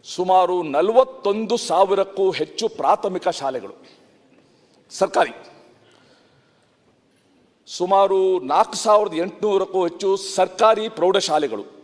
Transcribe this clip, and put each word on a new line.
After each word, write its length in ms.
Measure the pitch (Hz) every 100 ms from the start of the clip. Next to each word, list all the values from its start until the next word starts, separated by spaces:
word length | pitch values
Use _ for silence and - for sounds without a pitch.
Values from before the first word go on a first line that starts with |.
ಸುಮಾರು 580 | - - 185 185 180 180
ನಲವತ್ತೊಂದು 920 | 160 139 185 233 262 - 202 208 220 240
ಸಾವಿರಕ್ಕೂ 720 | - 175 190 196 196 - 190
ಹೆಚ್ಚು 380 | 151 156 - 220
ಪ್ರಾಥಮಿಕ 600 | - 139 208 196 180 180
ಶಾಲೆಗಳು 460 | 170 139 131 98 - - _ _ _ _ _ _ _ _ _ _
ಸರ್ಕಾರಿ, 400 | - 196 302 131 - - - _ _ _ _ _ _ _ _ _ _ _ _ _ _ _ _ _ _ _ _ -
ಸುಮಾರು 720 | - 180 196 196 190 190 185
ನಾಲ್ಕು 360 | 135 156 220 -
ಸಾವಿರದ 380 | 226 208 208
ಎಂಟುನೂರಕ್ಕೂ 720 | 160 180 - 214 196 190 185 175
ಹೆಚ್ಚು 300 | 170 196 196
ಸರ್ಕಾರಿ 720 | - - 185 - 220 220 220
ಪ್ರೌಢಶಾಲೆಗಳು 760 | 185 175 190 - 151 139 107 98 -